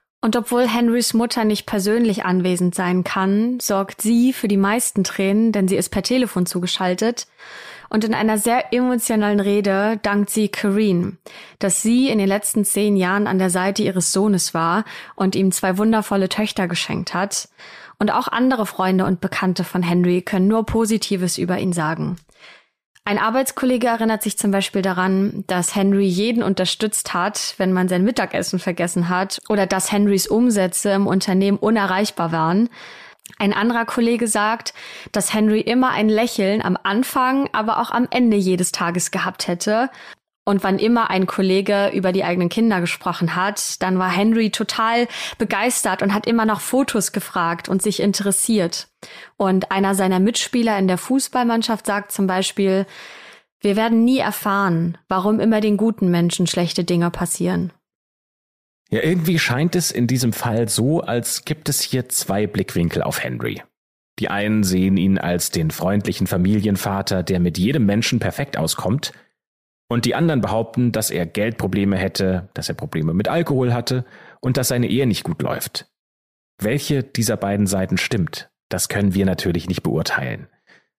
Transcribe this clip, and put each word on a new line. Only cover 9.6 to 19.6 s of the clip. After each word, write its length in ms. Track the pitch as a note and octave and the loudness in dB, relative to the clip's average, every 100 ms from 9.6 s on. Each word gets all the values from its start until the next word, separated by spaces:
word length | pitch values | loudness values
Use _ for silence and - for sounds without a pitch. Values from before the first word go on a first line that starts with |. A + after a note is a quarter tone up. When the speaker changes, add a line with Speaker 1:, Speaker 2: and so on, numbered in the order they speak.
| G3+ F#3+ G#3 A3 | 2 0 0 -2
Speaker 1:
dankt 260 | G#3 G#3 G3+ | 0 0 0
sie 200 | A3 G#3 | 0 0
Corinne, 680 | - G#3 G3+ G#3+ F3 F#3 - - - - - | 0 0 2 2 2 -2 -8 -18 -20 -20 -4
dass 240 | G3 - | -2 0
sie 280 | A3 B3 C4+ | 2 2 4
in 100 | G#3+ | 2
den 80 | G3 | 2
letzten 360 | G3 - A3 | 0 0 -2
zehn 320 | G3+ - G#3 G3+ | 0 0 2 2
Jahren 300 | F3+ G3+ G#3 | 2 0 0
an 140 | F#3+ | 2
der 100 | F#3 | 2
Seite 320 | F3+ F#3+ G3+ | 0 0 0
ihres 300 | G#3 F#3 F3 | 0 0 0
Sohnes 420 | F#3+ G#3+ F#3+ - | 2 2 2 0
war 320 | E3 E3 F#3 G#3+ - - - | -2 0 0 -2 -10 -14 -2
und 200 | F#3+ F#3+ | 0 2
ihm 160 | F#3+ | 2
zwei 280 | - F#3+ F#3 | 2 0 2
wundervolle 500 | A3 A3 G3+ G3+ F#3 | 2 2 2 0 0
Töchter 380 | - G#3+ - F3+ | 0 -2 -2 -2
geschenkt 480 | F3 - - E3+ F3 | -2 -4 -6 -4 -4
hat. 340 | G3 - - - - - - - | -2 -4 -8 -16 -20 -20 -20 -2
Und 140 | G#3+ | 0
auch 160 | - B3+ | 0 -2
andere 400 | A3+ B3+ B3+ G3+ | 0 2 2 -2
Freunde 380 | - F#3 F#3 F3 | -2 0 2 2
und 140 | F3+ | 0
Bekannte 440 | F#3+ - F#3 F3+ | -2 -2 -2 -2